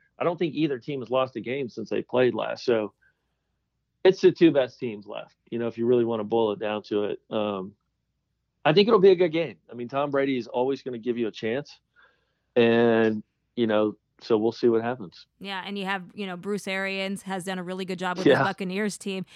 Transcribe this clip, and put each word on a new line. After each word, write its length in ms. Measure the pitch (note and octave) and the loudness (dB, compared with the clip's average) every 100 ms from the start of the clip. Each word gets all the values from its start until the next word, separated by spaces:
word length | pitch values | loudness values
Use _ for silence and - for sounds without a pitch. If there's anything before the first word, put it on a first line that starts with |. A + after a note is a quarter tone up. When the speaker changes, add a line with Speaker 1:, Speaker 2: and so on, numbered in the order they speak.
| _ - | _ -6
Speaker 1:
I 60 | |
don't 140 | D#3+ F3 | -4 -2
think 160 | F3 | -4
either 240 | C3 D#3 C3 | -2 -4 -4
team 220 | C3 C#3 | -8 -8
has 100 | A2+ | -2
lost 260 | C3 B2+ A#2 | 0 0 -4
a 40 | |
game 280 | A2 C3+ B2 | -8 -6 -8
since 220 | - G#2 | -10 -6
they 100 | G#2 | -6
played 340 | - B2 B2+ | -2 0 0
last. 300 | G#2+ G#2+ - | 0 -4 -4
So 300 | - A2+ G#2 _ _ _ _ _ _ _ _ _ _ _ | 0 0 -2 _ _ _ _ _ _ _ _ _ _ _
it's 180 | F#3+ F#3 | 2 6
the 100 | F#3+ | 4
two 200 | - E3 | 6 6
best 260 | C#3+ B2+ - | 6 0 -2
teams 280 | B2+ G#2 G2 | -8 -8 -12
left, 300 | A2 - _ - | -14 -16 _ -10
you 80 | A#2 | -6
know, 80 | A#2 | -4
if 100 | A2+ | -2
you 80 | |
really 220 | A#2 B2 A#2 | 2 4 2
wanna 180 | A2+ | -2
boil 280 | G#2 A#2 A2+ | 0 0 0
it 80 | G2+ | 0
down 220 | G#2+ G#2+ | -4 -6
to 200 | - G#2 | -4 -2
it. 160 | G#2 - - | -2 -6 -6
Um, 440 | A2+ G#2 G2+ F#2+ - _ _ _ _ _ _ _ _ | -4 -4 -4 -8 -14 _ _ _ _ _ _ _ _
I 80 | D3 | 2
think 160 | D#3+ G#3 | 4 6
it'll 120 | A3 | 6
be 100 | F#3+ | 6
a 60 | F3+ | 6
good 160 | F3+ | 4
game. 240 | D#3+ D#3 G2 - | 0 -4 -8 -16
I 40 | |
mean, 140 | A#2+ A#2+ | -12 -6
Tom 220 | C3+ D3 | -4 -2
Brady 280 | C#3 C#3 C3 | 0 0 -2
is 80 | A2+ | -2
always 360 | B2 B2+ C3+ | -2 -2 -2
gonna 160 | - B2 | -6 -6
give 200 | A#2 A#2 | -4 -2
you 80 | A2 | -4
a 60 | |
chance, 480 | - A2 B2 D3+ - _ _ _ _ _ _ _ - | -4 -4 -4 -8 -16 _ _ _ _ _ _ _ 4
and, 640 | A#2 A#2 A#2 A2+ A2 G#2+ - _ _ - | 6 6 6 4 4 0 -6 _ _ -2
you 100 | A2+ | 0
know, 300 | G#2+ G#2+ G#2 _ _ | 2 0 -2 _ _
so 140 | - A2+ | 0 2
we'll 160 | A2 | 0
see 160 | A2+ B2 | 0 2
what 140 | A2+ | 2
happens. 440 | A#2 B2+ F2+ - - - | 0 -6 -10 -20 -20 -16
Speaker 2:
Yeah, 220 | G3 G3 | -10 -8
and 140 | F3+ G3+ | -8 -6
you 80 | F#3+ | -4
have, 160 | G3 F3+ | -6 -8
you 120 | - G3 | -10 -10
know, 100 | F3 | -8
Bruce 320 | F#3 G3+ G3 | -6 -6 -4
Arians 540 | F#3+ G3 F#3+ F#3+ G3 | -6 -4 -4 -6 -8
has 220 | F#3 F#3+ | -8 -8
done 140 | F3+ F#3 | -6 -8
a 40 | |
really 240 | F3 F#3 F#3 | -6 -8 -8
good 120 | F#3 | -6
job 200 | F#3 F3+ | -4 0
with 80 | D3 | 4
Speaker 1:
Yeah. 140 | - | 4
Speaker 2:
the 40 | |
Buccaneers 540 | G3 F#3 F#3 F#3+ G#3 - | 2 -4 -6 -4 -6 -6
team. 260 | G3+ F#3+ F3+ | -8 -8 -10